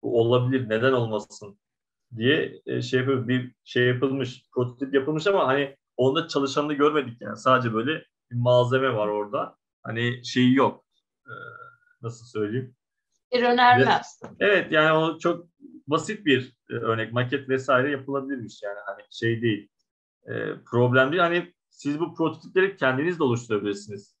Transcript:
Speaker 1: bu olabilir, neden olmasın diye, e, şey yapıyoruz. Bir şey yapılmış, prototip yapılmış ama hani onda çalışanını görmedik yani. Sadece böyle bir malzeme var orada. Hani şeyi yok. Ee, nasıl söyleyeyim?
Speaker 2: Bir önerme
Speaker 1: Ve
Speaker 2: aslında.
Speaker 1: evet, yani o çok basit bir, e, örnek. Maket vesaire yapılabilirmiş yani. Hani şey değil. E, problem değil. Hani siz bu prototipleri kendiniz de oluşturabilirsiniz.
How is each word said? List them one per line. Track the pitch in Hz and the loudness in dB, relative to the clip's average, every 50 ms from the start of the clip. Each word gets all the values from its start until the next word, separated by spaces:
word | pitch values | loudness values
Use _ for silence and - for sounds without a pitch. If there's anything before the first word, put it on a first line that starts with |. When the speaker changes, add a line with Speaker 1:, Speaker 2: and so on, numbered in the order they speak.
| - | -4
Speaker 1:
bu | 117 117 117 | 0 0 2
olabilir, | 117 117 123 123 123 127 135 131 113 107 | 2 4 2 2 2 2 -2 -2 -2 -2
neden | 110 110 120 131 135 | -2 0 2 2 2
olmasın | 123 117 110 107 104 104 _ - - 107 101 98 _ _ _ _ _ _ _ _ _ _ _ 123 113 | 2 0 -2 -4 -6 -8 _ -18 -20 -18 -20 -20 _ _ _ _ _ _ _ _ _ _ _ -10 -2
diye, | 110 123 147 165 - - - - _ | 0 2 2 2 0 -4 -8 -14 _
e, | - 127 123 | -6 -6 -6
şey | 123 - 131 131 | -4 0 -2 0
yapıyoruz. | 127 131 139 127 113 113 | 0 0 -2 -2 0 -2
Bir | 127 127 123 123 _ _ _ | -2 -2 -2 -6 _ _ _
şey | - - 123 123 123 | -4 0 2 2 2
yapılmış, | 123 123 135 135 135 139 127 123 - - _ _ _ | 2 0 0 -2 -2 -2 -4 -6 -8 -16 _ _ _
prototip | 131 123 120 - _ 139 135 135 | -4 -4 -4 -4 _ -8 0 0
yapılmış | 139 131 151 156 156 151 202 | 0 0 0 -4 -2 0 2
ama | 196 190 151 127 | 2 2 2 2
hani | 131 139 143 139 - _ _ _ _ - | 2 0 0 -2 -6 _ _ _ _ 0
onda | 123 131 139 165 160 - | 2 2 2 0 -2 -2
çalışanını | - 143 139 135 131 151 147 147 151 | -2 -2 0 0 0 -2 -2 -2 0
görmedik | 139 147 151 151 151 135 120 117 - | 2 2 2 2 2 -2 -4 -10 -12
yani. | - - 110 107 | -12 -12 -12 -4
Sadece | - 131 131 127 120 117 107 | 2 2 2 4 2 0 -2
böyle | 110 117 139 160 160 - _ _ _ _ _ | -2 -2 -2 -4 -6 -8 _ _ _ _ _
bir | 120 | -6
malzeme | 120 120 123 123 123 123 120 127 131 135 135 123 | -2 2 4 4 4 4 4 2 2 2 0 0
var | 107 107 107 | 0 -2 -2
orada. | 104 104 104 104 107 147 175 190 - _ _ _ _ _ _ | -2 -4 -4 -4 -4 -6 -6 -6 -10 _ _ _ _ _ _
Hani | - 110 113 120 120 120 120 - | -10 -6 -2 -2 -2 -4 -4 -10
şeyi | - - 127 127 127 131 | -4 0 4 4 6 6
yok. | 135 131 117 - - _ _ _ _ _ _ _ _ _ - | 6 4 2 0 -4 _ _ _ _ _ _ _ _ _ -20
Ee, | 110 98 - - - - - - _ _ _ _ _ _ | -20 -20 -18 -20 -20 -20 -20 -20 _ _ _ _ _ _
nasıl | - 113 113 - - | -12 -12 -12 -12 -20
söyleyeyim? | - - 107 107 104 110 127 127 - _ _ _ _ _ _ _ _ _ _ _ _ - | -12 -4 -4 -4 -2 -2 -6 -6 -8 _ _ _ _ _ _ _ _ _ _ _ _ -2
Speaker 2:
Bir | 247 240 | 0 2
önerme | 240 240 247 247 247 247 247 247 | 2 4 4 6 6 6 6 6
Speaker 1:
Ve | 233 | 4
Speaker 2:
aslında. | 185 - - - - _ - - - _ | 2 0 0 -6 -18 _ -20 -20 -6 _
Speaker 1:
evet, | 185 196 202 180 156 - | 2 4 4 2 2 2
yani | 156 156 156 156 160 156 | 2 2 4 4 4 4
o | 160 165 156 160 | 2 0 -2 -2
çok | - 170 170 170 - _ _ _ - - - - _ - | -2 -2 -2 -2 -8 _ _ _ -20 -20 -20 -20 _ -2
basit | 147 160 - - 214 - - | -2 -2 -2 -4 -10 -6 2
bir, | 151 135 120 123 - _ _ _ _ | 2 2 2 2 -4 _ _ _ _
e, | 123 | -10
örnek. | 117 117 113 113 113 110 107 117 | -6 -2 -2 -2 -2 -2 -4 -2
Maket | 123 127 123 139 139 127 123 | -4 -2 -2 -2 -6 -2 -2
vesaire | 135 131 127 - 135 123 127 147 | -4 -4 0 2 2 2 2 0
yapılabilirmiş | 143 135 123 131 139 139 131 135 139 127 113 98 - - - | -2 -4 -6 -6 -6 -6 -4 -6 -8 -8 -10 -12 -14 -12 -12
yani. | 101 101 101 104 | -12 -12 -10 -10
Hani | 101 101 101 - _ | -12 -12 -12 -14 _
şey | - - 117 117 117 110 | -10 -2 -2 0 0 2
değil. | 117 117 107 101 - _ _ _ _ _ _ _ _ _ _ _ _ 117 | 0 0 0 0 -4 _ _ _ _ _ _ _ _ _ _ _ _ -10
E, | 120 113 110 104 98 98 - | -8 -6 -6 -6 -8 -10 -12
problem | - - 117 123 123 123 131 131 139 | -4 2 2 2 4 6 4 4 4
değil. | 156 185 | 2 0
Hani | 175 165 170 175 175 175 _ _ _ _ | 0 2 0 -2 -4 -6 _ _ _ _
siz | _ _ - 143 147 151 | _ _ -6 -6 -2 -2
bu | 170 156 - | -4 -6 -2
prototipleri | - 165 156 156 - - - - 185 190 196 196 - | -2 -2 -2 -2 -6 -16 -2 0 2 2 2 0 0
kendiniz | - 131 127 131 147 175 180 160 | 0 0 2 2 0 -2 0 0
de | 160 | 0
oluşturabilirsiniz. | 131 117 117 - - 110 104 98 104 101 101 - - 104 98 - _ _ _ | 0 0 0 -2 -2 -2 -2 -2 -2 -6 -6 -8 -14 -16 -16 -16 _ _ _